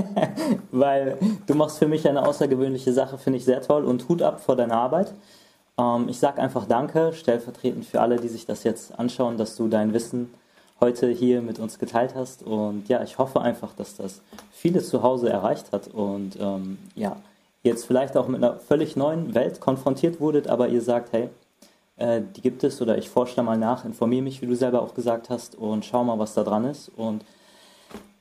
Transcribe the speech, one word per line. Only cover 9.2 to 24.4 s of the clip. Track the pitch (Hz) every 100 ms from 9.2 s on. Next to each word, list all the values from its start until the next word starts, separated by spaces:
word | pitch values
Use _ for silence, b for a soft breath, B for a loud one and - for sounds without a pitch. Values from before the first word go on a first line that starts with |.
| 123 117
dass | 107 -
du | 113
dein | 110 107
Wissen | 113 - 123 120 b b b b _
heute | 123 120 127
hier | 120 123 123
mit | 117 110
uns | 113 -
geteilt | - 117 127 127
hast | 127 -
und | - 110 104 104 101
ja, | 123
ich | 107 -
hoffe | 131 135
einfach, | 120 113 107
dass | - 101 -
das | 95 - B B B
viele | - 165 180
zu | - 127
Hause | 120 127 120
erreicht | 101 104 151 -
hat | 101 -
und, | 110 101 101 98 95
ähm, | 101 98 95 98 - -
ja, | 101 - b b b _
jetzt | 120 117 -
vielleicht | 127 135 190
auch | 143
mit | 123
einer | 120 -
völlig | - 147 156 -
neuen | 143 160 156 113
Welt | 139 -
konfrontiert | - 131 139 135 170 170
wurdet, | 151 147 -
aber | 120 120
ihr | 120
sagt, | 110 120 -
hey, | 113 123 - _ _ b b b -
äh, | 120 117 98 -
die |
gibt | 127 127
es | 143 131
oder | 113 107
ich | -
forsche | - 123 -
da |
mal | 117 113
nach, | 110 123 113
informiere | - 117 127
mich, | 135 135